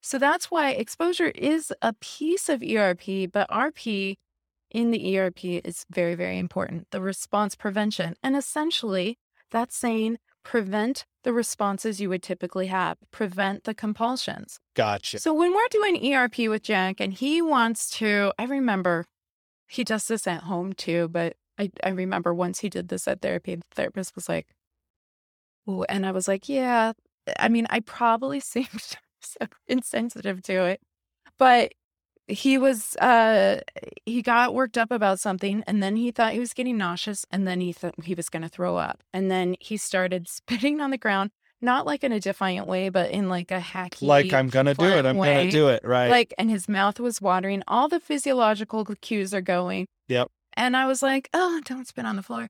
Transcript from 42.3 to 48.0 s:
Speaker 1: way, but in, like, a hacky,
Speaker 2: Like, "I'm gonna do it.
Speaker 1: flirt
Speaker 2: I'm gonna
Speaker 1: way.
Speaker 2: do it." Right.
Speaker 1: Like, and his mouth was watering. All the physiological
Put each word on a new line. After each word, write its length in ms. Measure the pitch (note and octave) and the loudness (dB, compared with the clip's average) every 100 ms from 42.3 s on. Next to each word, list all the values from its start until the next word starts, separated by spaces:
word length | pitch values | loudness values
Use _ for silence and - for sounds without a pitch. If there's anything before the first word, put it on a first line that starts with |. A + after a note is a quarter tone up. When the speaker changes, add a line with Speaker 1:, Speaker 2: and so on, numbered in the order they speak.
| G3 F#3+ F#3 - | -2 -2 -2 -2
Speaker 1:
way, 220 | F#3 F#3+ | -2 0
but 220 | F#3 F3 | 0 0
in, 160 | - F#3+ | 0 -2
like, 220 | F3+ F3+ | -2 -4
a 80 | F#3 | -6
hacky, 480 | F3 F#3 F3+ - C#3 | -4 -8 -8 -4 6
Speaker 2:
Like, 260 | C#3+ E3 | 6 8
"I'm 160 | C#3 C3 | 4 4
gonna 240 | B2+ C#3 | 4 4
do 120 | C#3 E3+ | 4 6
it. 60 | |
Speaker 1:
flirt 140 | F#3 C3 | 6 4
Speaker 2:
I'm 120 | C3 | 4
gonna 20 | F#3 C#3+ | 4 4
Speaker 1:
way. 80 | F3+ | 4
Speaker 2:
do 160 | D#3 D3 | 6 6
it." 160 | A#2+ | 4
Right. 260 | - B2 B2 | 2 2 6
Speaker 1:
Like, 240 | A#3+ A#3 - | 6 4 0
and 120 | A3+ | 0
his 180 | G#3+ F3+ | 0 0
mouth 300 | G3 G3 G#3 | 2 2 2
was 220 | A#3+ A3+ | -4 -2
watering. 420 | G3 F#3 F#3+ G3 - | 0 0 0 -4 0
All 200 | A3+ D4 | 2 2
the 120 | |
physiological 840 | E4+ | 0